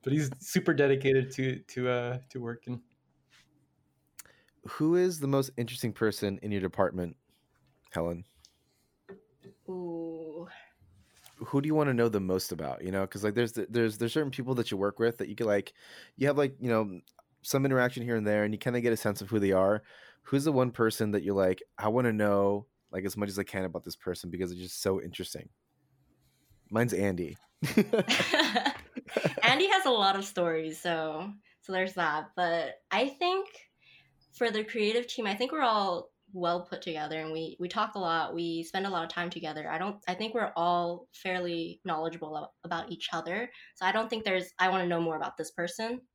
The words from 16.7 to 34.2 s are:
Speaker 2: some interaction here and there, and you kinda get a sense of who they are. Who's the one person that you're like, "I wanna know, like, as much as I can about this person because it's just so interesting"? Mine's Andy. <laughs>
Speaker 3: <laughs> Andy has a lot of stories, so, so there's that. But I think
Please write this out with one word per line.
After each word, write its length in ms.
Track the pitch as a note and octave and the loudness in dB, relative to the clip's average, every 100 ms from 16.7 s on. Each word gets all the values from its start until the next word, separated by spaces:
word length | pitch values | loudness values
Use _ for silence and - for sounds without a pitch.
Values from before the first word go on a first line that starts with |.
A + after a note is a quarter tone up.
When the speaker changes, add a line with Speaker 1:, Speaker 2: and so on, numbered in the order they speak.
| A2+ G#2+ F2+ _ - _ _ | 2 2 -6 _ -20 _ _
Speaker 2:
some 240 | - C#3 C3+ | -2 0 4
interaction 360 | C3 B2 B2+ | 4 2 0
here 140 | A#2+ A2+ | -2 0
and 100 | G#2 | 2
there, 180 | G#2 | 2
and 100 | G#2+ | 2
you 40 | G#2+ | 0
kinda 220 | C3 B2 | -2 0
get 120 | A#2+ | 2
a 40 | A2+ | 2
sense 240 | A2 G2+ | 0 -2
of 80 | G2 | 0
who 80 | A2 | 2
they 140 | G2 | 6
are. 300 | F#2+ F#2+ G#2+ - - - _ | 6 6 4 -2 -20 -20 _
Who's 220 | - C#3 | -2 0
the 80 | D3 | 2
one 180 | C3+ B2 | 2 2
person 400 | A#2+ A2+ - G#2+ | 2 2 2 0
that 120 | G2+ | 0
you're 120 | E2+ | 2
like, 280 | G2 F#2 F#2 - - | 4 4 2 -6 -2
"I 120 | G#2+ | 0
wanna 240 | A#2+ B2 | 2 2
know, 540 | G#2+ G#2 G2+ G2+ G2+ - _ _ | 2 4 4 4 0 -6 _ _
like, 120 | F#2 | -6
as 120 | G2 G2+ | -4 -2
much 120 | G2+ | -4
as 100 | F#2+ | -2
I 60 | |
can 200 | F#2+ G2 | -4 -4
about 200 | F#2 F2 | -4 -6
this 120 | F2 - | -10 -8
person 340 | - G#2 F2+ | -8 -6 -8
because 220 | F2 F#2 | -6 -6
it's 80 | F2+ | -6
just 200 | F2+ - | -10 -4
so 220 | G2 F#2+ | -2 -2
interesting"? 480 | F#2 - F2+ - - _ _ _ _ _ _ _ _ _ _ _ _ | -4 -10 -10 -10 -14 _ _ _ _ _ _ _ _ _ _ _ _
Mine's 220 | G#2+ A#2+ | 0 2
Andy. 420 | F#2 G2+ F2+ D#2+ - _ _ | 2 0 0 -6 -10 _ _
<laughs> 40 | D3 | 0
Speaker 3:
<laughs> 1800 | - G3 A3+ G#3 B3+ - D4 C4+ A3 C#4+ - - - - - - - | 2 4 2 2 0 2 2 2 2 -2 -4 -12 -16 -6 -2 0 2
Andy 260 | A3+ C#4 G4 | 4 4 4
has 180 | F#4+ F#4+ | 4 4
a 40 | |
lot 260 | A#3 G3 G3 | 4 4 2
of 80 | |
stories, 540 | G3 - E3+ D#3+ D#3+ D#3 | -2 0 0 0 -4 -4
so, 520 | F3 E3 D#3+ D#3 G3 G#3 _ _ | -2 -2 -2 -6 -8 -12 _ _
so 100 | - | -4
there's 220 | F#3 F#3 | -2 0
that. 360 | F#3 E3 D3+ D#3 - | 0 0 0 -4 -2
But 440 | F3 E3+ C#3+ - _ | 2 2 -2 -8 _
I 180 | G3 C4+ | 0 0
think 380 | C#4 F4 F#4+ G4 - - _ _ - _ _ | 0 0 0 -4 -12 -20 _ _ -20 _ _